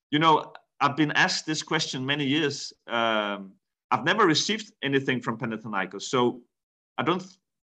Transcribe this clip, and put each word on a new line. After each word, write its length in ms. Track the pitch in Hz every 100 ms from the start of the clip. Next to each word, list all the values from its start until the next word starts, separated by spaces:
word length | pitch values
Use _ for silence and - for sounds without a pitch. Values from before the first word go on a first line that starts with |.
| -
you 60 | 151
know, 340 | 165 151 - - _ -
I've 160 | 139 131
been 160 | 151
asked 340 | - 175 - -
this 160 | 156
question 440 | - 160 - 135 131
many 180 | 147 135
years. 460 | 147 147 139 - - -
Um, 640 | 117 113 110 104 101 98 - _ _ -
I've 140 | 123 143
never 200 | 208 196
received 460 | 147 - 214 - -
anything 380 | 139 139 135 127
from 160 | 123 113
Panathinaikos, 640 | 120 110 113 101 92 98
so 380 | - 127 120 123 - _ _ _ _ -
I 60 |
don't, 200 | - 185 185 _ _ _